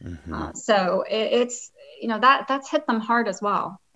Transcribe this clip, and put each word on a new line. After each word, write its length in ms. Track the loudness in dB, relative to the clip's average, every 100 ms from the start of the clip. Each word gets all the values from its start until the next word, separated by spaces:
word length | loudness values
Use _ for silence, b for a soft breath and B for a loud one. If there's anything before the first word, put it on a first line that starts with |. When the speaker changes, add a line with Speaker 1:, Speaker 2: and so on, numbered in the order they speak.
Speaker 1:
Mm-hmm. 300 | -14 -12 -10
Speaker 2:
Uh, 200 | -8 -8
so 480 | -6 2 2 2 0 0
it, 180 | -2 2 2
it's, 320 | 0 -4 -16 _ -20 -10
you 80 | -6
know, 120 | 2
that, 260 | 4 4 2
that's 220 | -4 0
hit 160 | -2 0
them 140 | -2
hard 260 | 2 2 0
as 160 | -2
well. 380 | -2 -2 -4 -10 _